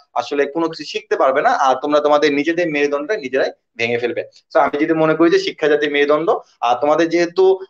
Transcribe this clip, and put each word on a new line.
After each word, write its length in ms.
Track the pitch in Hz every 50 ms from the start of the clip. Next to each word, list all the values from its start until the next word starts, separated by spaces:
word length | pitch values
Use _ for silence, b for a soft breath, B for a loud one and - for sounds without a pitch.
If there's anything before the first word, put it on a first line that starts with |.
| B B -
আসলে 320 | 120 120 - 147 143 143
কোনো 240 | 139 - 165 170 160
কিছু 140 | 165 - 151
শিখতে 320 | - - 214 - - 214
পারবে 260 | 202 156 135 127 143
না, 80 | 185 240
আর 260 | 254 - 147 - -
তোমরা 240 | - - 147 147 147
তোমাদের 340 | 143 147 151 147 151 151 139
নিজেদের 360 | 143 143 165 165 170 175 165
মেরুদণ্ডটা 480 | 147 143 147 143 143 143 147 151 214 -
নিজেরাই 340 | - 123 127 135 170 - - _ _ _ _
ভেঙে 220 | 110 117 117 120 117
ফেলবে। 260 | 120 - - - - - b b b b -
So 60 | 160
আমি 260 | 143 135 147 147 156
যদি 80 | 165 165
মনে 200 | 160 160 160 156
করি 160 | 156 165 170
যে 100 | 190 185
শিক্ষা 280 | - 143 - - 156 147
জাতির 240 | 151 147 151 147
মেরুদণ্ড, 380 | 143 143 143 143 151 151 165 190 262 - b b b b
আর 140 | b 120 123 -
তোমাদের 280 | 147 147 151 160 170 165
যেহেতু, 500 | 165 175 170 170 175 190 190 190 190 - 190 -